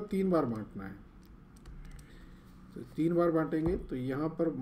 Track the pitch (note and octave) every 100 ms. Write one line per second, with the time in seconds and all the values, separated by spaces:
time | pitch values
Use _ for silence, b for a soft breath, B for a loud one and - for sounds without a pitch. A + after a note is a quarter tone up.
0 | G#3 F#3+ F#3+ E3+ C3+ A2 G#2 - F#2+ G2
1 | - - - - - - - - B B
2 | B B B B B B - - - -
3 | E3 E3+ E3+ D#3+ D#3 D#3+ D#3+ G3+ - C3
4 | B2+ C3+ D#3 D#3+ E3 C3+